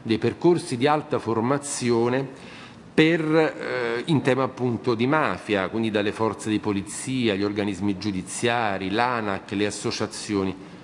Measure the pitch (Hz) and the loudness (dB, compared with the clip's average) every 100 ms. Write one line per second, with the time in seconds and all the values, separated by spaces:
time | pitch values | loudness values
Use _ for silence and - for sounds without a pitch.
0 | 113 107 120 - 170 165 - 120 143 151 | -2 2 0 4 4 4 0 0 2 2
1 | 147 120 107 113 117 139 139 - 123 117 | 0 -2 0 0 2 0 -2 -2 2 2
2 | 120 131 139 - - - - - - - | 2 0 -2 -10 -18 -18 -18 -20 -2 4
3 | 156 170 156 160 156 - 120 127 117 120 | 6 4 2 4 4 0 -4 -2 -2 -2
4 | 139 139 131 127 127 - 123 110 127 113 | 2 2 4 2 0 -2 -2 0 0 0
5 | 127 156 127 90 - 101 92 110 113 104 | 2 2 2 -2 0 0 0 -2 0 0
6 | 101 95 110 98 113 104 107 101 95 - | 0 0 -2 -2 -2 -2 0 -2 -4 -8
7 | - 131 113 98 101 104 101 90 104 92 | -6 0 0 2 0 0 -2 -2 -2 -2
8 | 104 92 90 - 120 120 110 95 92 107 | -2 -4 -6 -2 0 2 0 -2 -2 0
9 | 123 120 104 95 - 101 104 - 120 - | 0 0 -2 -4 -4 -2 -2 -2 -4 -4
10 | 104 - - 101 95 - - - | -4 -6 -2 0 0 -4 -12 -18